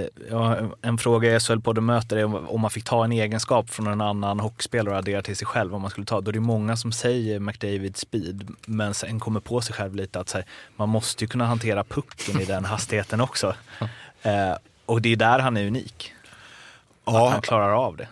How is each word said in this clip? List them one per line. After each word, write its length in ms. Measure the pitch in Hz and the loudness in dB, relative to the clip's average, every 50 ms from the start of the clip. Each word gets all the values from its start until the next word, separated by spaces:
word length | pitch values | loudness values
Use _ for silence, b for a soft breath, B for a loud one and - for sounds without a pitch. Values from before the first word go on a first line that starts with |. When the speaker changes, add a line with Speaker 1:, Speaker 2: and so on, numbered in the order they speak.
| 95 - - - - - | -4 -6 -8 -12 -10 -4
Speaker 1:
ja, 280 | 113 113 113 113 117 95 110 98 - - | 0 2 4 4 2 2 0 -4 -6 -4
en 160 | - 120 117 117 | -2 -2 0 2
fråga 320 | - 123 117 113 117 117 | 4 4 6 6 6 6
i 40 | 113 | 6
S 140 | 113 113 - | 4 4 2
H 40 | 113 | 0
L-podden 300 | 110 - 117 110 110 113 | 2 2 0 0 2 2
möter 320 | 117 120 117 110 - 110 | 2 2 2 0 0 0
är 80 | 110 107 | 2 2
om, 100 | 107 107 82 78 - | 0 0 -4 -4 -4
om 120 | 113 113 | -2 0
man 100 | 110 107 | 0 0
fick 140 | - 110 - | -2 -4 -2
ta 200 | - 123 117 113 | 0 2 2 2
en 80 | 117 | 2
egenskap 580 | 117 113 107 107 113 110 - - 131 117 107 - | 2 0 0 0 0 -2 0 2 2 2 2 0
från 160 | - - 110 | -4 -4 -2
en 140 | 104 104 107 | -2 0 0
annan 400 | 107 104 104 101 101 101 101 104 | 0 0 0 0 0 0 0 0
hockeyspelare 520 | 107 110 - - - - - 117 107 101 98 | -2 -4 -4 -6 -8 -2 -2 -2 0 0 0
och 40 | 95 | -2
addera 240 | 95 101 101 101 | -2 -2 -2 -2
till 140 | - - 101 | -4 -4 -8
sig 100 | - 104 | -6 -6
själv, 280 | - - 123 104 87 101 | -2 -2 -2 -2 -2 -4
om 80 | 101 | -6
man 80 | 95 95 | -6 -6
skulle 160 | - - 101 | -8 -8 -4
ta. 140 | - 113 101 | -2 -2 -2
Då 100 | 95 107 | -2 -2
är 20 | |
det 80 | 104 110 | -2 0
många 360 | 113 117 113 110 104 110 113 | 0 2 0 0 0 0 -2
som 160 | 113 - 117 | -2 -4 -4
säger 480 | 113 - - 123 123 123 110 107 107 101 | -4 -2 0 0 2 2 0 -2 -2 -2
McDavid 560 | 101 104 104 - - 101 101 95 98 98 95 | -4 -6 -6 -6 -6 -4 -4 -4 -4 -6 -6
speed, 520 | - - - - 110 80 87 95 98 98 - - - - | -8 -8 -4 -4 -4 -4 -4 -8 -8 -10 -12 -14 -14 -8
men 280 | 110 110 107 104 104 101 | -4 -2 -2 -2 -2 -2
sen 260 | - - - 113 110 | -4 -6 -6 -6 -4
kommer 200 | - 110 110 104 | -2 -2 -2 -2
på 200 | - - 120 123 | -2 -2 -2 -2
sig 140 | 117 - 110 | -2 -2 -4
själv 200 | - 101 98 95 | -6 -6 -6 -4
lite 260 | 98 98 - - 90 | -6 -8 -6 -6 -8
att 80 | 92 - | -6 -4
så 100 | - - | -6 -6
här, 80 | - B B B B B B | -6 B B B B B B
man 120 | - 107 107 | -2 0 2
måste 360 | 110 110 - - - - 113 | 2 2 2 0 -4 -4 -4
ju 40 | 113 | -2
kunna 180 | - 123 120 | 0 0 2
hantera 380 | 117 120 113 113 113 101 101 - | 2 2 0 0 0 0 0 0
pucken 560 | - - - - - - - - 104 101 98 | -2 -4 -6 -6 -6 -10 -8 -6 -2 -2 -2
i 40 | 95 | 0
den 200 | 92 98 92 95 | 0 -2 -2 -2
Speaker 2:
<laughs> 100 | 98 110 | -2 -2
Speaker 1:
hastigheten 460 | 101 - - 110 104 98 - 110 110 | -4 -2 -2 -2 -2 0 0 0 0
också. 340 | 127 - - - - 95 - - - B B B 113 113 B B B B B - | 0 0 0 -2 0 0 -2 -4 -10 B B B -6 -6 B B B B B -4
Eh, 320 | - 110 101 101 98 92 82 - _ _ _ _ - | -2 0 2 2 2 0 0 -4 _ _ _ _ -2
och 160 | - 113 113 | 0 0 2
det 100 | 110 117 | 4 4
är 40 | 113 | 4
där 220 | 107 110 113 123 135 | 6 6 6 6 6
han 180 | 131 127 117 | 4 2 2
är 100 | 104 101 | 0 0
unik. 460 | 101 117 131 - - - - - - - B B B B B B B B B B B B B B B _ _ - | 0 -2 -4 -6 -10 -14 -16 -16 -16 -18 B B B B B B B B B B B B B B B _ _ -2
Speaker 2:
Ja. 220 | - 113 113 120 | 2 4 6 6
Speaker 1:
Att 60 | 123 | 6
han 100 | 110 104 | 4 2
klarar 440 | - - 120 107 101 101 104 120 131 | 0 2 2 4 4 4 4 2 2
av 100 | 107 82 | 0 -4
det. 120 | 76 - - | -8 -14 -14